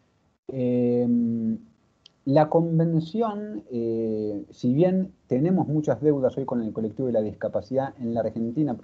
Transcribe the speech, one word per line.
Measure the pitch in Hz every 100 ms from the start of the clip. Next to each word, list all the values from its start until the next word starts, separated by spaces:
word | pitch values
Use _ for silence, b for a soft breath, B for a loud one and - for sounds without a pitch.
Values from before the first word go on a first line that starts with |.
| _ _ _ _ -
Eh, | 135 123 123 120 120 120 120 117 117 113 110 - _ _ _ - _ 135
la | 147 151
convención, | 165 170 165 165 160 160 220 226 208 208 208 -
eh, | 123 117 113 113 107 107 101 -
si | - 123
bien | 139 185 185 185 - _
tenemos | 127 170 185 120
muchas | 151 151 117
deudas | 151 143 127 135
hoy |
con | 127 120
el | 110
colectivo | 104 110 110 127
de |
la | 113
discapacidad | 107 101 107 107 - 131 135 -
en | 117
la | 117
Argentina | 110 113 113 131 147 110